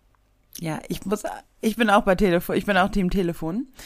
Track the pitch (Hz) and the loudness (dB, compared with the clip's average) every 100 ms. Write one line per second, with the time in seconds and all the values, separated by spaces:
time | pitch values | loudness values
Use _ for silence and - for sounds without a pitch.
0 | _ _ _ _ _ - 165 - - 170 | _ _ _ _ _ -12 -8 -8 -8 -8
1 | 190 208 - - - - 220 214 220 202 | -4 -6 -6 -12 -16 -4 -4 0 4 4
2 | 202 185 190 170 - 185 208 190 196 202 | 4 2 4 2 0 -4 0 2 2 2
3 | 180 190 170 165 160 202 - - | 0 0 -2 -4 -6 -6 -8 -12